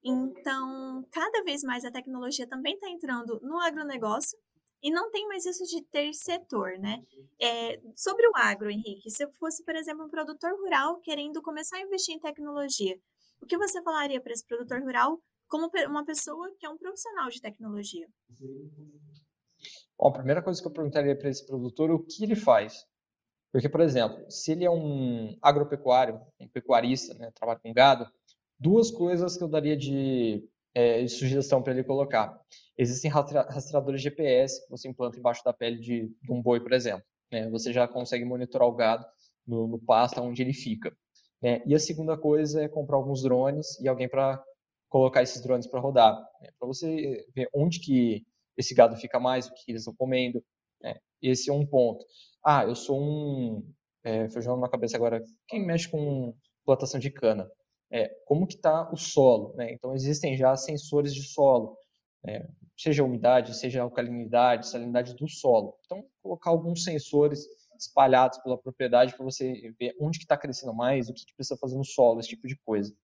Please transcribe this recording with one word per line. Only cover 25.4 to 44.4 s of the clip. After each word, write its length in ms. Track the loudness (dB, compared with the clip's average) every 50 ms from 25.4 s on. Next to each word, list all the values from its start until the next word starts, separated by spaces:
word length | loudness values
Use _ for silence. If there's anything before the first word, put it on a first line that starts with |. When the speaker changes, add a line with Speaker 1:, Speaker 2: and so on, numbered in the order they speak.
Speaker 2:
agropecuário, 800 | 4 4 6 6 2 -2 -4 -6 2 4 4 4 4 2 -2 -10 -14 _ _ _
um 80 | -20 -12
pecuarista, 680 | _ -12 -2 2 2 2 4 2 -2 -2 -4 -12 -14
né, 160 | -16 -16 -18 _
trabalha 260 | _ -6 -6 -6 -6
com 140 | _ -4 4
gado, 340 | 6 8 8 6 4 0 -12 _ _ _ _ _ _ _ _ _ _
duas 320 | 2 4 6 6 4 4
coisas 460 | 0 -2 0 0 0 0 -2 -2 -4 -6
que 60 | -6
eu 40 | -2
daria 300 | -2 0 0 0 -2 -2
de, 720 | -2 -4 -4 -2 -2 -2 0 0 0 0 -2 -4 -8 -12 _ _ _ _ _
é, 280 | 2 4 4 4 2 0
de 60 | -2
sugestão 540 | -4 -4 -2 0 0 0 0 2 0 0 2
pra 100 | 0 -4
ele 100 | -4 -2
colocar. 560 | -2 -2 -2 -2 0 0 0 0 -2 -6 -16 _ _ -20 -20 _ _ _ -2
Existem 320 | -2 -2 -2 -4 -4 0
rastra-, 380 | 0 0 0 0 0 0 0 0
rastreadores 520 | -4 -10 -10 -2 -2 -2 0 0 -4 -4
G 100 | -4 -6
P 120 | -4 -2 0
S 400 | 2 4 4 2 2 -2 -10 -14
que 60 | _
você 180 | -18 -14 -12 -14
implanta 300 | -8 _ -8 -8 -8 -2
embaixo 260 | -2 -2 -2 0 -4
da 100 | -4 -4
pele 260 | _ -4 -6 -6 -6
de, 280 | -6 -6 -4 -4 -4 -8 -12 _
de 100 | -10 -6
um 100 | -6 -2
boi, 180 | 0 2 2 2
por 140 | 2 0 0
exemplo, 300 | 0 0 0 -6 -6 -10 _ _ _ _ _
né? 180 | -8 -8 -6 -4
Você 220 | -6 -6 -6 -2
já 160 | 0 0 0 0
consegue 380 | 0 -8 -6 -6 -6 -6 -4
monitorar 420 | -6 -6 -6 -8 -6 2 2 4 4
o 80 | 4
gado 300 | 2 2 2 2 0 -4 -12 _ _ _ _ _ _ _
no, 220 | -6 -4 -2 -2 -2
no 120 | -4 -8
pasto, 420 | 0 4 4 4 4 2 0 -4
onde 200 | -6 -6 -4 -4
ele 120 | -2 -2 -4
fica, 420 | -6 -6 -8 -8 -6 -8 -10 -12 _ _ _ _ _ _ _ _ _
né? 220 | -2 -2 -2 0 0
E 80 | 2 2
a 60 | 2
segunda 380 | 2 0 -6 -6 -4 -4 -4 -2
coisa 460 | 2 2 2 2 2 0 -2 -2 -4
é 40 | -4
comprar 300 | -4 -8 -6 -2 0 0
alguns 260 | 0 0 -4 -2 0
drones 560 | 0 2 2 2 0 -2 -4 -6 -8 -12 -6
e 80 | -2 -2
alguém 220 | -2 -2 -4 -4
pra 340 | -2 0 0 0 -2 -4